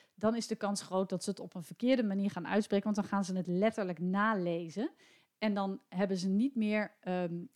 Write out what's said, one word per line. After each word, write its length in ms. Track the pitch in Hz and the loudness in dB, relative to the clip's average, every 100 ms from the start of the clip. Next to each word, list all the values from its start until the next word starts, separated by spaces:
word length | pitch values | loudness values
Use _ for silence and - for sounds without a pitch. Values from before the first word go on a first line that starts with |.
| _ - | _ 0
dan 200 | 214 233 | 2 2
is 120 | - | -2
de 80 | 220 | -2
kans 260 | 202 202 | -2 -2
groot 280 | - 185 190 | -2 0 0
dat 140 | 185 | -2
ze 60 | - | -4
het 100 | 190 | -6
op 160 | 190 185 | -6 -10
een 80 | |
verkeerde 400 | 165 - 240 262 | -12 -2 2 4
manier 280 | 220 196 196 | 2 0 0
gaan 160 | 180 170 | -2 0
uitspreken, 380 | 196 208 202 214 | 0 4 2 2
want 100 | 208 | 0
dan 100 | 190 | 0
gaan 200 | 196 185 | 0 0
ze 100 | 185 | -2
het 120 | 175 | 0
letterlijk 520 | 180 214 220 190 170 | 2 2 2 -4 -2
nalezen. 920 | 180 190 214 214 175 170 170 170 285 - - - _ - | 0 2 2 2 0 -2 -4 -4 -4 -6 -20 -20 _ -4
En 160 | 214 | -2
dan 280 | 202 196 196 - | 0 -2 -4 -6
hebben 280 | 180 196 190 | -2 0 0
ze 100 | 185 | 0
niet 280 | 190 262 247 | 2 2 0
meer, 420 | 214 214 208 _ | 0 0 -2 _
ehm, 440 | - 180 175 170 175 | -4 -2 -2 -4 -8